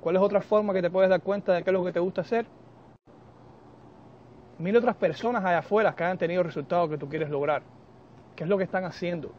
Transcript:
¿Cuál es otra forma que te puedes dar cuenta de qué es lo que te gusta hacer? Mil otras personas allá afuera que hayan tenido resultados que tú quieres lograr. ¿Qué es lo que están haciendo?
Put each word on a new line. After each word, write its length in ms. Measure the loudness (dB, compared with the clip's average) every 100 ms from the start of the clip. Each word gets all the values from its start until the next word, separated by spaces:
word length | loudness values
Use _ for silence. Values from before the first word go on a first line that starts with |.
¿Cuál 160 | 0 2
es 40 |
otra 200 | 4 2
forma 320 | 2 2 2
que 80 | 0
te 80 | 0
puedes 200 | 2 4
dar 120 | 4
cuenta 320 | 2 -4 0
de 100 | 0
qué 60 | 2
es 40 |
lo 120 | 0 0
que 80 |
te 80 | 0
gusta 200 | -2 -2
hacer? 260 | -2 -2 -4 -10 -20 -20 -20 -20 _ -20 -20 -20 -20 -20 -20 -20 -20 -20 -20 -20 -20 -20 -20 -8
Mil 160 | 2 2
otras 220 | 2 0
personas 460 | -2 0 -2 0 0
allá 140 | 0
afuera 360 | 2 2 2 0
que 80 |
hayan 140 | -4 -2
tenido 260 | -2 0
resultados 460 | -2 -4 -2 0 0
que 80 | -4
tú 100 | -8
quieres 220 | -6 -4
lograr. 340 | -2 0 -2 -4 -20 -20 -20 -20 -20 -20 -10
¿Qué 80 |
es 60 | -2
lo 80 | 0
que 80 | 0
están 180 | -4
haciendo? 480 | -6 -6 -6 -6 -8